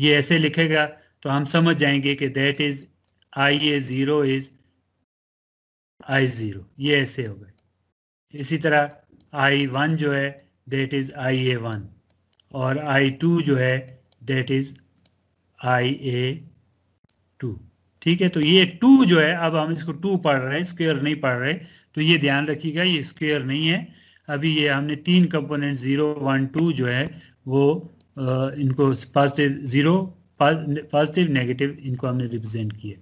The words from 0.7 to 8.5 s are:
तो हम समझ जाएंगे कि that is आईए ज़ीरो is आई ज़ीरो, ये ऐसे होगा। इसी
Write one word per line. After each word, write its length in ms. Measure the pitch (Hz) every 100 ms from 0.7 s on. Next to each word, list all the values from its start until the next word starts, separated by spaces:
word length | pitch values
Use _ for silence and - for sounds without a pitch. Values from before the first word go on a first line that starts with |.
| 156 151 - _ _
तो 80 | 143
हम 140 | 139
समझ 320 | 143 - 170 160
जाएंगे 380 | 147 143 139
कि 140 | 139 139
that 320 | 127 139 139
is 220 | 147 139 - _ _ _ _ 143
आईए 440 | 139 143 151 143
ज़ीरो 460 | 127 131 135 151 139
is 180 | 135 135 _ _ _ _ _ _ _ _ _ _ _ _ _ _ _ -
आई 180 | 135 131
ज़ीरो, 440 | 113 110 98 - -
ये 180 | 139 143
ऐसे 300 | 131 - 113
होगा। 200 | 98 98 _ _ _ _ _ _ _ _
इसी 240 | 147 135